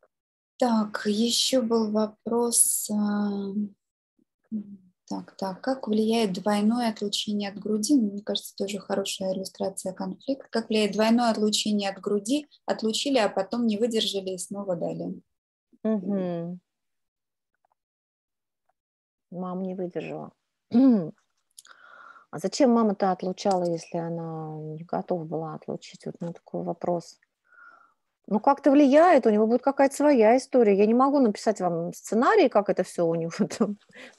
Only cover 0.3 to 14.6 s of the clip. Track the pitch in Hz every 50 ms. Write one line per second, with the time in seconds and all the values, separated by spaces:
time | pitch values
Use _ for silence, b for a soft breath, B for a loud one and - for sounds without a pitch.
0.3 | _ _ _ _ _ _ 254 240 226 220 214 214 - - - 208 202 208 233 240
1.3 | 233 - - - 262 262 233 226 233 226 220 208 208 214 214 214 214 _ _ 226
2.3 | 233 233 240 240 233 - - - - - - - 208 208 208 208 208 208 208 208
3.3 | 202 202 202 196 196 208 208 202 - _ _ _ _ _ _ _ _ _ _ _
4.3 | _ _ _ _ 220 - 98 202 202 190 185 _ _ _ _ _ 202 190 185 -
5.3 | _ - 196 190 185 185 - 254 269 262 - 220 214 214 220 220 226 233 226 202
6.3 | 180 196 185 214 208 208 208 214 233 247 240 226 220 - 214 202 208 - - 214
7.3 | 208 208 202 202 202 202 - 208 214 214 214 285 302 269 220 202 196 202 - -
8.3 | 202 - - - - - 202 196 208 196 - - 196 196 196 196 - - 190 190
9.3 | 185 190 190 - - - 196 190 190 - - 190 185 - 190 190 185 - - -
10.3 | 277 269 - - - 226 226 - 220 214 214 202 180 202 214 226 233 240 240 233
11.3 | 214 214 214 214 208 - - 214 208 202 202 196 190 190 - 202 208 208 202 220
12.3 | 277 302 294 b b b _ - 202 202 220 220 214 - - 285 269 247 208 196
13.3 | - 196 190 - - 240 240 226 208 202 233 240 233 220 208 - 196 196 190 185
14.3 | 190 185 - - 196 202